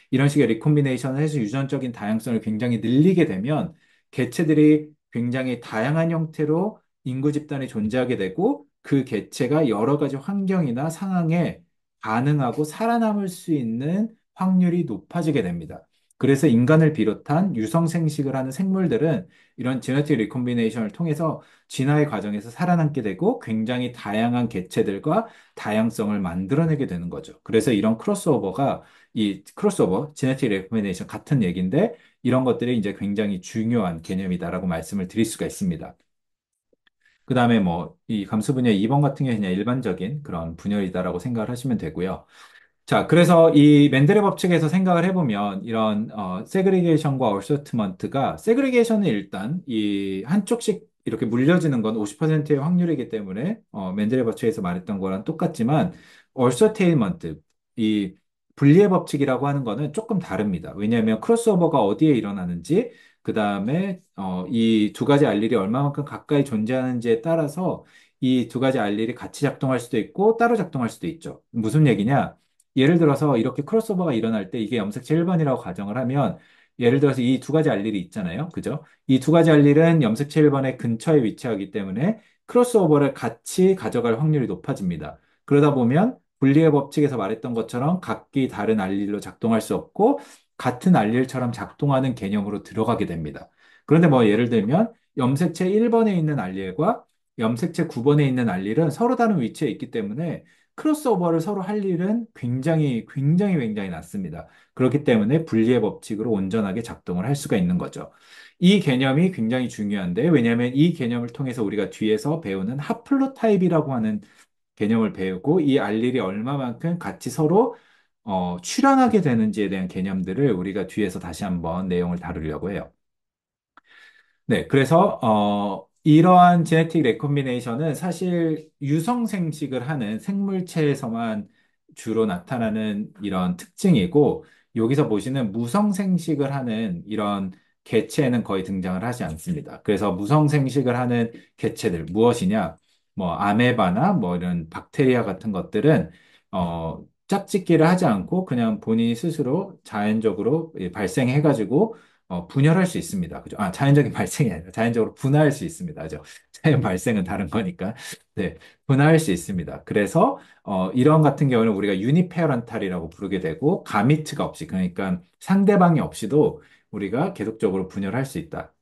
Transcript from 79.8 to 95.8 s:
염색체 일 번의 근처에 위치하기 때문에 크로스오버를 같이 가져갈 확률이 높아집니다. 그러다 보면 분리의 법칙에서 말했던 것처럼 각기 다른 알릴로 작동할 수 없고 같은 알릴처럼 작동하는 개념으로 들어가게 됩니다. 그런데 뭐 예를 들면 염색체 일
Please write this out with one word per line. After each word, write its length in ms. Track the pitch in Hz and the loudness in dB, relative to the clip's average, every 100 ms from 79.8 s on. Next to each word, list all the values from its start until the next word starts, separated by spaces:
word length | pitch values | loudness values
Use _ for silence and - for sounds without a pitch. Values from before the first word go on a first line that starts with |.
| 165 165 | 6 4
염색체 380 | 110 113 143 160 | 2 0 -2 4
일 100 | 147 | 4
번의 260 | 139 131 127 | 4 -2 -4
근처에 460 | 117 117 165 151 | -4 -2 2 2
위치하기 480 | 107 - 127 98 95 | 2 -2 -6 -6 -6
때문에 480 | 104 95 104 185 226 _ _ - | -8 -6 -2 -2 -4 _ _ 0
크로스오버를 640 | 240 247 220 165 143 139 | 2 4 4 6 4 4
같이 640 | - 117 - - - 185 190 | 0 -8 -8 -4 2 4 4
가져갈 440 | 214 120 117 113 | -2 -2 0 0
확률이 280 | 156 147 104 | 2 2 0
높아집니다. 680 | 90 - - 90 78 76 - _ _ - | -4 -6 -4 -4 -6 -10 -14 _ _ 2
그러다 280 | 143 147 | 4 6
보면 440 | 127 117 151 240 - _ - | 4 2 4 2 -2 _ 0
분리의 320 | 135 147 160 | 4 6 6
법칙에서 460 | 143 143 156 135 120 | 4 2 0 0 0
말했던 360 | 98 113 123 | -4 -4 -6
것처럼 480 | 113 107 123 143 180 | -4 -4 -2 -2 -2
각기 460 | - 107 - 139 127 | -4 -8 -4 -2 -2
다른 300 | 104 104 107 | -2 0 0
알릴로 400 | 95 101 101 104 | 0 -2 -4 -6
작동할 420 | 90 - 113 110 | -8 -4 0 0
수 140 | - 90 | 0 -4
없고 440 | - - 233 285 - - _ - | -4 2 2 2 -6 -20 _ -6
같은 380 | - - 185 139 | -4 0 4 4
알릴처럼 560 | 104 123 127 127 120 | 4 2 0 -2 -4
작동하는 640 | 117 95 - 143 131 131 - | -6 -10 -4 0 2 0 -2
개념으로 480 | 98 104 101 101 | -4 -2 -4 -8
들어가게 420 | - 110 113 104 90 | -6 -4 -2 -2 -4
됩니다. 440 | 82 78 - - _ _ _ - | -6 -8 -12 -18 _ _ _ 2
그런데 220 | 165 170 | 6 6
뭐 180 | 139 220 | 6 6
예를 220 | 117 120 | 4 2
들면 420 | 113 104 170 233 - _ 135 | 2 2 2 0 -4 _ -2
염색체 520 | 127 139 170 - 185 | 0 2 0 0 0
일 200 | 214 | 2